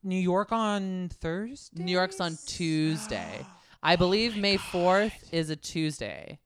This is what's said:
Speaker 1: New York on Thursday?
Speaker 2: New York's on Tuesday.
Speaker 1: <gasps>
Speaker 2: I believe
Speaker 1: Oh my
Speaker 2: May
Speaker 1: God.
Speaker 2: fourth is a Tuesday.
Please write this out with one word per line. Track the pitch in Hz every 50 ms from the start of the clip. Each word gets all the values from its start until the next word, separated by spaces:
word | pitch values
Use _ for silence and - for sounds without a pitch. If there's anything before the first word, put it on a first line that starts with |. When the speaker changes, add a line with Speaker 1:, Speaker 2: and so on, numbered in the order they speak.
Speaker 1:
New | - 190 185 185
York | 185 180 180 190 208 -
on | 226 226 220 214 208 202 190 190 185 185 180 175
Thursday? | - - - 165 165 185 214 233 277 285 - - - 165 175
Speaker 2:
New | 180
York's | 180 180 185 190 190 -
on | 185 170 160 156 - -
Tuesday. | - - 175 160 160 156 156 156 156 156 - - 120 101 87 80 92 117 139 - - - -
Speaker 1:
<gasps> | - - _ -
Speaker 2:
I | 156 175 175
believe | 180 180 190 214 226 240
Speaker 1:
Oh | 220 208
my |
Speaker 2:
May | 202 202 196 190
Speaker 1:
God. | - -
Speaker 2:
fourth | - 180 175 180 185 196 208 220 - - - - -
is | 165 160 156
a | 156
Tuesday. | 147 - - - 170 160 156 151 - 120 101 76 67 78 - - 147 _